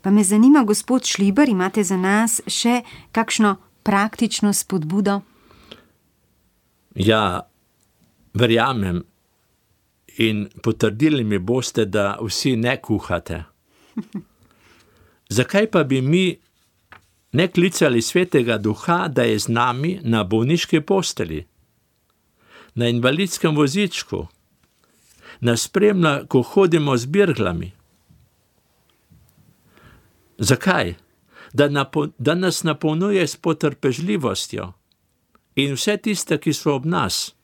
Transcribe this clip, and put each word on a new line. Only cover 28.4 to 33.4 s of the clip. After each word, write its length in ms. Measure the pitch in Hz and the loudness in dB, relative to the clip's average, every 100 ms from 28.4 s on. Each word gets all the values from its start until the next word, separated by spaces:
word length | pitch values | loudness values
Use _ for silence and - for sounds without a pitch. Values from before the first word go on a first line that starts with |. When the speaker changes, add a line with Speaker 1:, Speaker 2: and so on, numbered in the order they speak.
| _ _ _ _ _ _ _ _ _ _ _ _ _ _ - - _ _ _ - | _ _ _ _ _ _ _ _ _ _ _ _ _ _ -20 -20 _ _ _ -4
Speaker 2:
Zakaj? 560 | 110 127 - 180 95 82 _ _ _ - - | 0 2 2 0 -2 -6 _ _ _ -20 -10
Da 160 | 117 147 | 0 2
napo-, 400 | 143 135 156 147 - | 2 -2 -2 -4 -4
da 160 | 123 | -2
nas 280 | 170 185 - | 0 -2 -2
napolnjuje 640 | 165 147 160 156 196 196 160 | -4 -2 -2 -2 0 0 -2
s 100 | |
potrpežljivostjo 1400 | - | -4